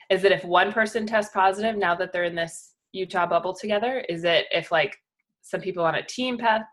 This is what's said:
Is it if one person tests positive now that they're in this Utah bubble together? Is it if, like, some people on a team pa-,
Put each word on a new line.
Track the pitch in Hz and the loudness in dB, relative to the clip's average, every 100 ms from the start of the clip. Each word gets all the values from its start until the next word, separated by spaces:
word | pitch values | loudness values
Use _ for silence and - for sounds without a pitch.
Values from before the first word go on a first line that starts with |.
| - | -2
Is | 190 | 2
it | 190 | 4
if | 175 | 4
one | 175 175 196 | 4 4 4
person | 220 214 226 214 | 2 0 -2 0
tests | 220 208 | -2 0
positive | 202 190 196 220 208 | 2 2 2 -2 0
now | 180 175 | 0 0
that | 180 | -2
they're | 180 175 | -2 -2
in | 170 | -2
this | 170 - - _ _ | -6 -8 -20 _ _
Utah | 190 185 185 175 | -8 -4 -2 2
bubble | 170 180 | 0 0
together? | 185 214 208 233 262 - | -6 -4 -2 -2 -4 -4
Is | 170 170 | -2 2
it | 165 - | 2 2
if, | 170 160 | -4 0
like, | 165 143 - _ _ _ _ | 0 0 -4 _ _ _ _
some | - 180 | -10 -6
people | 180 175 165 | -6 -2 0
on | 147 | -2
a | |
team | - - 254 240 | -6 -6 -4 0
pa-, | 233 220 220 | 0 0 -2